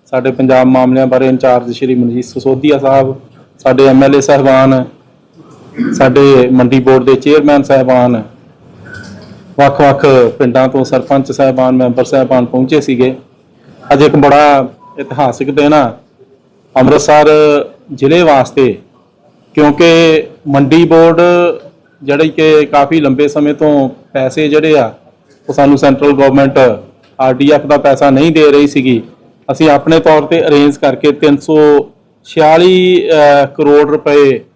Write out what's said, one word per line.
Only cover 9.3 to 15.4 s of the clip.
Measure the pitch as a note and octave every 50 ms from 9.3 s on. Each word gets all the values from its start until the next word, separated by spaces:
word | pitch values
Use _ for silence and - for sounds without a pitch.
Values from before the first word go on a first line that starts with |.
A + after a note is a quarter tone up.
| - - - - - -
ਵੱਖ-ਵੱਖ | C#3+ C#3 - - D3 C#3 C3 - - C#3+ C3+ C3 A#2+ A2+ - -
ਪਿੰਡਾਂ | C#3+ B2 A#2+ C3 C3 C3
ਤੋਂ | C3 C3+ B2+
ਸਰਪੰਚ | - - C3 B2 - C#3+ C#3 C3+ C#3 C3
ਸਾਹਿਬਾਨ, | - C#3 C3 C3 C3 B2+ B2+ C3
ਮੈਂਬਰ | B2+ B2+ B2 A#2+ B2+ B2
ਸਾਹਿਬਾਨ | - - C3+ C3 B2 C3 B2+ B2
ਪਹੁੰਚੇ | A#2+ - B2+ C3 C3 D#3 D3+
ਸੀਗੇ। | C#3 - C3 A#2+ B2+ B2+ C3 B2+ - _ _ _ _ _ _ _ _ _ - - - - C#3+
ਅੱਜ | C#3 D3
ਇੱਕ | C#3+ -
ਬੜਾ | D3+ C#3 C#3 C#3 D3 D3 D3 C#3+ C#3 C3 B2 - _ - - - -
ਇਤਿਹਾਸਿਕ | C#3 - C3+ B2+ C#3+ B2+ A#2+ -